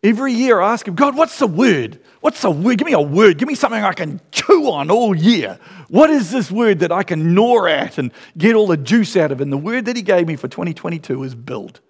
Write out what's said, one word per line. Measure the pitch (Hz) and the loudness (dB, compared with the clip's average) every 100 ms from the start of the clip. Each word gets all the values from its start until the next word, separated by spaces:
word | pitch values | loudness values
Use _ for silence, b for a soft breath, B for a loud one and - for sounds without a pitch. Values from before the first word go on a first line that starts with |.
Every | 202 220 269 | 2 0 -2
year | 233 254 214 | 0 2 4
I | 190 | 2
ask | 233 - | -2 -4
him, | 170 | 0
"God, | 285 269 | 0 2
what's | 320 - | -2 0
the | 254 | -2
word? | 160 247 165 113 - b b | 2 2 2 -2 -10 b b
What's | - - | -4 -2
the | 226 | -2
word? | 147 196 233 | 0 0 0
Give | 311 | 0
me | |
a | 226 | 0
word. | 147 156 214 156 | 0 4 4 4
Give | 269 | -4
me | 285 | -2
something | 277 226 | -2 -2
I | 208 | -2
can | 170 160 165 _ | -2 -8 -10 _
chew | - - 370 285 | -8 2 2 2
on | 156 147 | -4 0
all | 214 240 | 0 2
year. | 180 175 226 107 92 B B 147 | 2 2 2 -2 -10 B B -2
What | 185 311 | 4 4
is | 302 180 | 4 0
this | 247 202 | -4 -4
word | 196 233 185 | 0 2 2
that | 170 | 0
I | 170 | -2
can | 196 160 160 | -2 -2 2
gnaw | 175 233 240 175 | 2 4 2 2
at | 151 180 - | -2 -4 -6
and | 127 B B - | -8 B B -2
get | 190 220 | 2 2
all | 208 | 2
the | 160 | 0
juice | 131 226 208 185 | 0 0 2 0
out | 156 | 0
of?" | 135 | -2
And | 139 | -4
the | 139 | -6
word | 160 240 226 | -4 -6 -6
that | 240 | -8
he | |
gave | 190 185 170 | 0 0 0
me | 151 | -4
for | 139 | -10
twenty | - 175 | -8 -8
twenty-two | 156 175 170 - 131 | -8 -10 -10 -8 -8
is | 135 120 | -8 -12
build. | 127 120 - - _ | -12 -12 -12 -20 _